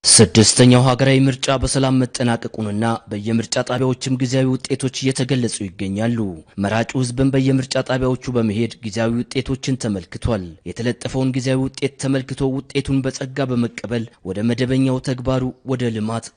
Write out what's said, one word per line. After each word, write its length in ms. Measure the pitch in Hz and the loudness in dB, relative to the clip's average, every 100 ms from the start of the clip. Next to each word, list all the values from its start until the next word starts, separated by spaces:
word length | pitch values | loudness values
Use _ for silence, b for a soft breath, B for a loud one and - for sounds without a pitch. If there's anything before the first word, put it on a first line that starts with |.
| - - | 4 6
ስድስተኛው 640 | 107 117 107 - 123 123 | 6 6 6 6 8 8
ሀገራዊ 360 | 131 123 135 135 | 6 4 4 4
ምርጫ 360 | 135 127 - 131 | 4 2 -2 0
በሰላም 400 | 135 139 131 131 | 0 0 2 2
መጠናቀቁንና 880 | 127 - 120 113 117 - 107 101 113 113 | 0 0 0 0 -4 -6 -4 -2 -2 -2
በየምርጫ 500 | - 104 104 113 110 127 | -6 -6 0 -2 0 -4
ጣቢያዎችም 540 | 123 123 127 127 131 127 | -2 0 0 0 -2 -2
ጊዜያዊ 300 | 127 131 131 | 0 2 2
ውጤቶች 480 | 127 - 131 131 - | 0 -4 -2 -2 -2
እየተገለጹ 580 | 135 131 127 131 113 - | -2 -2 0 0 0 -4
ይገኛሉ። 580 | 98 90 98 98 117 117 101 82 - - | -8 -6 -4 -2 0 0 -4 -6 -12 -4
መራጩ 340 | 98 110 117 | 0 0 0
ህዝብም 380 | 135 123 120 135 | -2 -2 0 2
በየምርጫ 520 | 135 131 131 127 131 | 2 2 2 0 -4
ጣቢያዎቹ 480 | 131 127 127 127 - | -2 0 0 -2 -2
በመሄድ 420 | 123 113 104 113 - | 0 0 0 -2 -4
ጊዜያዊ 340 | 113 107 113 | -8 -2 0
ውጤቶችን 640 | 117 - 135 123 131 - 127 | 0 -2 -4 -4 -4 -2 -2
ተመልክቷል። 680 | 117 98 87 - - 107 87 78 | -2 -4 -6 -6 -2 -2 -4 -12
የተለጠፈውን 680 | 87 - 117 - - 131 131 | -12 -4 -4 -4 -6 -2 0
ጊዜያዊ 280 | 127 127 131 | 0 0 0
ውጤት 340 | 135 - 135 - | -2 -2 -6 -4
ተመልክቶ 500 | 135 135 131 131 135 | -2 -2 -4 -2 -2
ውጤቱን 460 | 131 135 139 135 135 | -2 -4 -4 0 0
በጸጋ 440 | 131 - 135 135 | 0 -6 -8 -4
በመቀበል 600 | 131 123 120 - 101 117 113 b | -2 0 -2 -4 -6 -4 -6 b
ወደ 180 | 90 92 | -8 -2
መደበኛው 560 | 113 120 127 131 131 127 | -2 0 0 2 2 0
ተግባሩ 420 | 139 127 127 131 127 - | -2 -4 -2 0 -2 -6
ወደ 260 | 127 127 123 | -6 -2 -2
ልማት 360 | 110 107 117 - | -2 -4 -4 -8